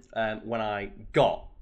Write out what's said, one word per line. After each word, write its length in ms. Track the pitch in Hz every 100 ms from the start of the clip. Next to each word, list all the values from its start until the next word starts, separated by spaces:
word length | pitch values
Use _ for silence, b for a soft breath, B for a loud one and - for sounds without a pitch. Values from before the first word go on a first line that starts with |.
| -
um, 260 | 113 110 110 107
when 140 | 113
I 260 | 107 104 101 - 104
got 360 | 151 113 82 - -